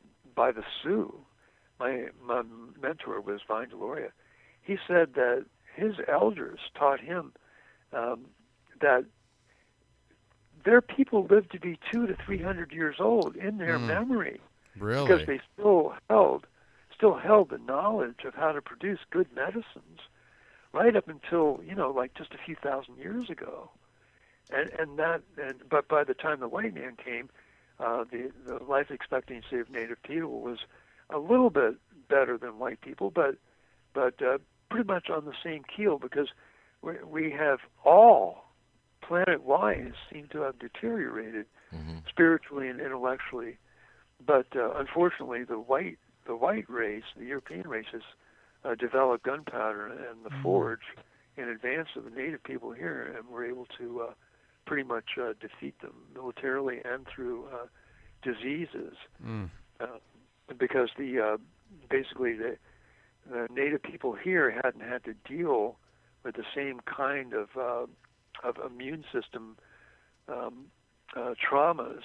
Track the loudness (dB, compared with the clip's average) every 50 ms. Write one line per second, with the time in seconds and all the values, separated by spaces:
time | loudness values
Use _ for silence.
0 | _ -20 _ _ _ -8 0 2 2 2 2 0 -6 -10 -10 -8 -4 0 0 0
1 | 0 -2 -6 -14 -20 _ _ _ _ _ _ _ _ _ _ -6 -4 -2 -2 -4
2 | -6 -8 -12 -12 -6 -2 -2 -2 -2 -4 -8 -18 -18 -20 -14 -8 -6 -6 -6 -6
3 | -6 -8 -6 -6 -4 -6 -6 -6 -4 -4 -4 -4 -6 -8 -10 -10 -8 -8 -6 -8
4 | -8 -10 -12 _ _ _ _ _ _ _ _ _ _ -6 -6 -6 -2 4 6 6
5 | 6 6 4 2 4 4 4 2 -2 -6 _ _ _ -16 -8 -2 -2 -2 -2 -2
6 | -2 2 4 4 4 4 2 0 -6 -10 -10 -14 -16 -12 -4 2 2 2 2 2
7 | -2 -6 -6 -6 -8 -10 -14 -20 _ _ _ -20 -20 _ _ _ _ _ -6 -4
8 | -4 -4 -4 -6 -10 -16 _ _ _ _ _ _ _ _ -6 2 4 6 6 6
9 | 4 0 _ _ _ _ _ _ _ _ _ _ _ _ _ _ _ _ _ _
10 | _ _ _ _ _ _ _ _ _ _ _ -4 4 8 8 8 8 6 2 0
11 | 2 4 4 2 4 8 8 6 6 4 -4 -8 -6 -6 -8 -8 -8 -4 -2 -2
12 | -2 -2 -2 -6 -6 -6 -6 -4 -4 -4 -4 -6 -6 -8 -6 -2 -2 -2 0 2
13 | 2 4 4 4 2 2 -2 -6 -6 -6 -4 -4 -2 0 0 0 0 0 0 0
14 | 0 0 0 0 0 -2 -6 -10 -12 -20 _ _ _ _ -12 -6 -2 0 0 2
15 | 6 6 6 6 6 2 -4 -4 -6 -10 _ 2 6 6 8 8 6 4 0 -6
16 | -2 4 8 8 8 8 6 2 -4 -8 _ _ _ _ _ _ _ -20 -2 6
17 | 6 6 6 6 4 8 8 8 8 6 0 -8 -6 -4 -2 0 0 0 0 0
18 | -2 -4 -6 -8 -12 -10 -6 0 0 0 0 0 -6 -10 -12 -6 -4 -4 -4 -4
19 | -6 -4 0 0 0 0 -2 -6 -4 -4 -4 -6 -8 -10 -14 -20 -20 -20 -20 -20
20 | -20 -20 _ _ _ _ _ _ _ -20 -20 -20 _ _ 0 4 6 6 6 4
21 | 2 -2 -6 -12 -6 0 2 4 4 4 2 0 -4 -8 -6 -2 -2 -2 0 -2
22 | -2 -4 -6 -12 -14 -14 -14 -14 -12 -12 -10 -8 -6 -4 -4 -4 -6 -10 -16 -14
23 | -10 -8 -8 -8 -8 -8 -10 -12 -12 -12 -12 -14 -14 -16 -20 _ _ _ _ _
24 | _ _ _ _ _ _ _ _ _ -6 -4 -4 -4 -4 -4 -6 -6 -6 -4 -2
25 | 0 0 0 -2 -4 _ -12 -10 -10 -10 -10 -12 -6 -2 0 0 2 2 2 2
26 | 2 2 -2 -4 -2 -4 -4 -4 -4 -6 -4 -4 -4 -4 -6 -8 -10 -12 -14 -14
27 | -12 -10 -10 -10 -10 -12 _ _ -20 _ _ _ _ _ _ -6 -4 -2 -2 -2
28 | -4 -6 -6 -8 -8 -10 -12 -14 -14 -12 -10 -10 -6 -2 0 0 0 -2 -6 -12
29 | -8 -4 -4 -4 -4 -4 -12 -14 -12 -6 -6 -6 -6 -6 -6 -8 -6 -8 -8 -12
30 | -10 -8 -6 -6 -6 -6 -8 -8 -8 -8 -8 -10 -12 -16 _ -20 _ _ _ _
31 | _ -8 -6 -4 2 4 6 6 6 6 6 6 4 4 2 -2 _ _ _ -12
32 | -2 2 4 4 4 4 2 -4 -6 -8 -10 -8 -8 -8 -8 -8 -12 -14 -8 -4
33 | -4 -2 0 2 2 2 0 -2 _ _ _ _ _ _ _ _ _ _ -2 0
34 | 0 0 0 0 0 0 0 -2 -4 _ _ _ _ -6 -2 -2 0 0 0 -2
35 | -2 -4 -6 -6 -6 -8 -10 -10 -10 -8 -8 -10 -10 -12 -6 0 2 2 2 2
36 | 0 -4 -4 -2 -4 -4 -4 _ -20 _ _ _ _ _ _ _ -10 -10 -10 -10
37 | -12 -10 -6 -4 -4 -4 -2 0 2 2 2 0 -2 -10 _ _ 6 10 12 12
38 | 12 12 12 10 8 0 -4 -8 -16 -20 _ _ _ _ _ _ _ _ _ _
39 | -8 -2 0 0 2 2 2 2 2 2 4 4 4 4 2 0 -4 -10 -12 -14
40 | -16 -16 -16 -16 -16 -10 -8 -6 -6 -6 -6 -8 -12 -14 -12 -6 -4 -4 -2 -2
41 | -4 -4 -6 -8 -10 -8 -8 -10 -10 -10 _ _ _ -16 -14 -12 -10 -10 -12 -12
42 | -12 -4 2 6 6 6 6 4 2 -4 -10 -8 -6 -6 -6 -8 -8 -8 -6 -4
43 | -2 -2 -2 -4 -6 -10 -10 -8 -8 -10 -12 -14 _ _ _ _ _ -20 _ _
44 | _ _ _ _ 2 4 6 6 4 4 0 -2 -2 0 -2 -4 -6 -2 2 4
45 | 4 4 2 0 -8 -8 -8 -8 -6 -6 -6 -6 -2 0 0 0 0 -4 -10 -14
46 | _ _ _ _ -10 -8 -4 0 0 0 0 0 -4 -6 -4 -2 -2 -2 -4 -6
47 | -10 -14 -16 -14 -12 -10 -10 -10 -10 -10 -12 -12 -10 -8 -8 -8 -8 -8 -12 -14
48 | -14 -16 -20 _ _ _ _ _ _ _ _ _ -6 -6 -4 -2 -2 0 2 4
49 | 4 4 4 2 0 -4 -4 -4 -6 -8 -6 -4 -4 -4 -4 -4 -8 -10 -12 -12
50 | -12 -14 -14 -14 -14 -12 -10 -6 0 2 2 2 2 0 -4 -6 -10 -14 -18 -18
51 | -20 _ _ _ _ _ _ -10 -8 -8 -8 -6 -4 -4 -4 -4 -6 -8 -10 -14
52 | -14 -14 -10 -8 -8 -8 -8 -10 -10 -10 -12 -10 -10 -12 -12 -10 -8 -8 -8 -8
53 | -10 -10 -12 -14 -14 -14 -10 -8 -8 -8 -8 -10 -12 -16 -16 -14 -12 -10 -8 -8
54 | -8 -10 -12 _ _ _ _ _ _ _ _ _ -10 -6 -6 -4 -4 -4 -6 -6
55 | -6 -8 -8 -6 -6 -6 -6 -8 -12 -18 -16 -12 -12 -12 -12 _ -16 -18 -18 -20
56 | -20 -20 -18 -14 -12 -12 -10 -8 -6 -4 -4 -2 -2 -4 -6 -8 -8 -10 -10 -10
57 | -10 -14 -14 -10 -8 -8 -8 -8 -10 -12 -14 -14 -14 -16 _ _ _ _ _ -20
58 | -20 -20 -20 -12 -6 -6 -6 -6 -6 -6 -6 -6 -6 -8 -8 -10 -10 -12 -14 -18
59 | -20 -20 _ -16 -12 -10 -8 -8 -8 -8 -12 -14 -20 _ _ -12 -10 -10 -10 -12
60 | -20 _ _ _ _ _ _ _ _ -14 -6 -2 0 2 2 2 2 2 0 -6
61 | -6 -4 -2 0 0 0 0 -2 -6 -10 _ _ _ _ -20 -20 -8 -2 -2 -2
62 | -2 -2 -6 -4 -2 -2 -2 -2 -4 -6 -6 -8 _ _ _ _ _ _ _ _
63 | _ _ _ _ _ -10 -8 -6 -6 -6 -4 -2 -2 0 -2 -2 -4 -8 -12 -6
64 | -6 -6 -6 -4 -4 0 2 2 2 2 2 0 -2 -2 -4 -4 -8 -8 -8 -8
65 | -8 -10 -14 -14 -14 -12 -8 -4 -2 0 2 2 2 0 -4 _ _ _ _ _
66 | _ _ _ _ -14 -12 -10 -10 -10 -10 -8 -8 -6 -6 -8 -10 -10 -10 -6 -4
67 | -2 -2 -2 -4 -6 -6 -6 -6 -6 -6 -6 -6 -4 -4 -4 -4 -6 -8 -12 _
68 | _ _ _ _ _ _ -16 -10 -6 -6 -6 -6 -8 -12 -12 -12 -10 -10 -10 -10
69 | -10 -8 -6 -6 -6 -6 -10 -14 -14 -16 -20 _ _ _ _ -20 _ _ _ _
70 | _ _ _ _ _ -12 -10 -10 -8 -10 -12 -14 -20 -20 _ _ _ _ _ _
71 | _ -14 -10 -8 -6 -6 -6 -4 -2 0 4 4 4 4 2 0 -4 -8 -10 -14
72 | -14